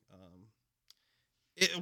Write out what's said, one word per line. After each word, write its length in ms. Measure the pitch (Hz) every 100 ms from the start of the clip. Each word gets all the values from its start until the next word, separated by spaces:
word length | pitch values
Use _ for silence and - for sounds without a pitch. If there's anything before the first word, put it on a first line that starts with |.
| _
Um, 340 | 95 92 90 107 - _ _ - - _ _ _ _ _ -
it, 200 | 185 175